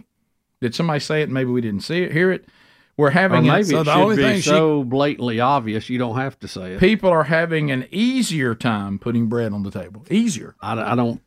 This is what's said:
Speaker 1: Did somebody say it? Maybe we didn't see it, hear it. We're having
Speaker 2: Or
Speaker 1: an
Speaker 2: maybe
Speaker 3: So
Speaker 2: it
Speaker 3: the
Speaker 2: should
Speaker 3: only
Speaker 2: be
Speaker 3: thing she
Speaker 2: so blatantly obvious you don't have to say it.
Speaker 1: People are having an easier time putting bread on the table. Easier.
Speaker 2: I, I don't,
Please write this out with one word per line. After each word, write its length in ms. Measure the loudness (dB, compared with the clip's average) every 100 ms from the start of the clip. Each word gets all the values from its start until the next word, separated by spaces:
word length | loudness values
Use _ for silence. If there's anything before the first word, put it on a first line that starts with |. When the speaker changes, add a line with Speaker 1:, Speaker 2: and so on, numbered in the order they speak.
| -12 _ _ _ _ _
Speaker 1:
Did 160 | -6 -2
somebody 240 | -2 -2
say 220 | -2 -2
it? 80 | -2
Maybe 220 | -2 -2
we 100 | -2
didn't 200 | -2 -4
see 180 | -4 -4
it, 80 | -2
hear 220 | 0 0
it. 160 | 0 -8 _ _ _ _ 0
We're 140 | 2
having 260 | 4 4 4 4
Speaker 2:
Or 40 |
Speaker 1:
an 80 | 4
Speaker 2:
maybe 40 |
Speaker 3:
So 160 | 2 2
Speaker 2:
it 40 | 2
Speaker 3:
the 80 |
Speaker 2:
should 80 | 4
Speaker 3:
only 140 | 4 4
Speaker 2:
be 40 |
Speaker 3:
thing 180 | 2 2
she 80 | 2
Speaker 2:
so 340 | 4 4 2
blatantly 560 | 0 0 0 -2 -4 0
obvious 500 | 2 2 0 -6 -4
you 80 | -4
don't 200 | -4 -4
have 200 | -6 -8
to 80 | -14
say 240 | -12 -12
it. 80 | 2
Speaker 1:
People 300 | 2 4 2
are 120 | 2
having 480 | 2 0 0 -2 -2
an 160 | -4 -6
easier 640 | -2 0 0 -2 -2 -2 -2
time 440 | -2 -2 -4 -6
putting 280 | -4 -2 0
bread 260 | -2 -4
on 100 | -4
the 80 | -6
table. 320 | -8 -12 -16 -4
Easier. 460 | 0 0 -4 -12 -14
Speaker 2:
I, 120 | -8
I 220 | -6 -2 0
don't, 260 | 0 -2